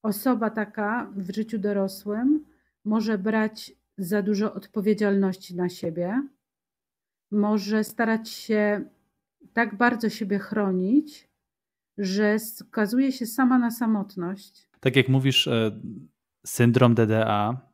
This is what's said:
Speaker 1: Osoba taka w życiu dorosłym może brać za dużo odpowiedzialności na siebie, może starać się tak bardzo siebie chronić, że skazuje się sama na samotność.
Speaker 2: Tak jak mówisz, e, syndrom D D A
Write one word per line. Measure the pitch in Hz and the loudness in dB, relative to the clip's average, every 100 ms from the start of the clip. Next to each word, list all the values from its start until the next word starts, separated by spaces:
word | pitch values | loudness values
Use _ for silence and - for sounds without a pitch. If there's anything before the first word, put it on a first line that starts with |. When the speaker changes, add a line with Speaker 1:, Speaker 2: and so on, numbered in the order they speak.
Speaker 1:
Osoba | 220 202 262 233 220 | -4 -2 0 0 0
taka | 220 208 - 208 240 - 196 | -4 -6 -4 -4 -4 -6 -10
w | 180 202 | -8 -6
życiu | 220 226 | -6 -4
dorosłym | 202 202 190 190 208 214 254 302 - _ _ _ 208 | -2 0 -2 -4 -8 -2 2 2 -2 _ _ _ -2
może | 220 214 214 | 0 0 -2
brać | 196 220 214 220 - - _ - | 0 0 -2 -4 -18 -20 _ -10
za | 175 208 | -2 -2
dużo | 202 202 214 | 0 0 -2
odpowiedzialności | - - - 202 208 208 196 190 185 - 175 | -4 -8 -2 0 2 2 2 0 -2 -10 -4
na | 180 | -4
siebie, | 180 170 160 175 240 285 _ _ _ _ _ _ _ _ _ _ | -4 -8 -4 -2 -2 -6 _ _ _ _ _ _ _ _ _ _
może | 208 208 214 190 214 | 0 2 0 0 -2
starać | 214 - 226 220 220 | -2 -2 -2 -2 -4
się | - - 214 208 208 - _ _ _ _ _ - | -14 -2 0 2 0 -6 _ _ _ _ _ -8
tak | - 233 196 | -2 -2 2
bardzo | 240 233 220 | 0 2 -2
siebie | - 202 196 | -2 -4 -4
chronić, | 202 220 202 185 185 277 302 - _ _ _ _ _ _ _ - | -2 -2 0 0 2 2 2 -16 _ _ _ _ _ _ _ -6
że | 190 196 208 214 | -4 0 2 0
skazuje | 220 - - - 208 247 269 | -4 -14 -10 -4 0 2 0
się | 254 233 | -2 -6
sama | - 254 254 | 0 2 4
na | 240 | 2
samotność. | 233 233 214 202 - 175 196 - _ _ _ | -2 0 0 -2 -6 -6 -8 -14 _ _ _
Speaker 2:
Tak | 135 135 | 2 2
jak | 127 | 4
mówisz, | 131 135 127 - | 4 4 2 2
e, | 117 110 104 - - - _ _ _ - | 2 0 -2 -14 -16 -20 _ _ _ -12
syndrom | - 120 120 123 117 | 2 4 8 6 6
D | 110 | 4
D | 110 113 | 2 2
A | 104 104 131 _ | 0 0 -4 _